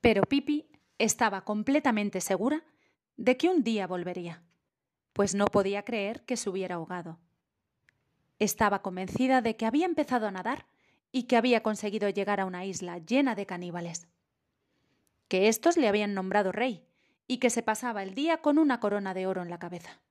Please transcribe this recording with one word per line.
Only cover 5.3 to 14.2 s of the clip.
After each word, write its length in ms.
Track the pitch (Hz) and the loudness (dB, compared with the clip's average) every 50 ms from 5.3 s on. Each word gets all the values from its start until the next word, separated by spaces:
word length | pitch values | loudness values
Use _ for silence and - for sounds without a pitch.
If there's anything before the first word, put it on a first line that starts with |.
| 185 | 4
no 80 | 202 202 | 4 2
podía 400 | 208 - 202 196 196 202 202 202 | 4 4 4 2 2 -2 -4 -4
creer 400 | - 233 214 196 202 233 - _ | -4 -4 -4 -2 -4 -6 -8 _
que 120 | - 254 | -6 -6
se 140 | 226 - 208 | -4 -4 -6
hubiera 240 | 180 196 185 185 185 | -4 -4 -6 -4 -6
ahogado. 460 | 170 160 - 180 180 165 170 160 _ _ _ _ _ _ _ _ _ _ _ _ _ _ _ _ _ _ _ _ _ _ _ _ _ | -8 -8 -8 -8 -10 -10 -12 -14 _ _ _ _ _ _ _ _ _ _ _ _ _ _ _ _ _ _ _ _ _ _ _ _ _
Estaba 420 | 214 202 - - 226 202 202 196 | -2 -2 0 0 0 0 0 -2
convencida 580 | - 196 185 180 190 185 - - 254 254 262 254 | -4 -6 -6 -6 -8 -6 -2 -2 2 2 2 2
de 140 | 220 233 220 | 2 0 -4
que 120 | - 226 | -2 -4
había 200 | 220 233 294 359 | 0 0 0 0
empezado 400 | 359 330 - 285 - 254 240 214 | 0 0 -2 -2 0 0 -2 -2
a 60 | 208 | -2
nadar 340 | 196 185 180 220 269 - - _ _ _ _ _ _ _ _ _ | -6 -6 -6 -6 -6 -6 -10 _ _ _ _ _ _ _ _ _
y 160 | - 262 240 - | -6 -6 0 2
que 80 | 254 | 2
había 260 | 233 226 254 240 220 | 4 4 4 2 4
conseguido 460 | 226 220 214 202 - 208 196 220 208 202 | 2 0 -4 -2 -4 -4 -2 0 -2 0
llegar 320 | 185 202 196 196 208 196 | 0 -2 -2 0 0 0
a 40 | 190 | -2
una 200 | 185 180 180 185 | -4 -4 -8 -8
isla 340 | 196 185 - 185 175 175 175 | -8 -8 -8 -8 -8 -8 -10
llena 380 | 160 - 233 269 285 262 220 | -4 0 2 4 4 2 0
de 100 | 202 202 | -4 -6
caníbales, 640 | - 185 175 180 175 170 175 170 170 165 - - _ _ _ | -8 -8 -8 -8 -8 -8 -8 -8 -8 -10 -12 -14 _ _ _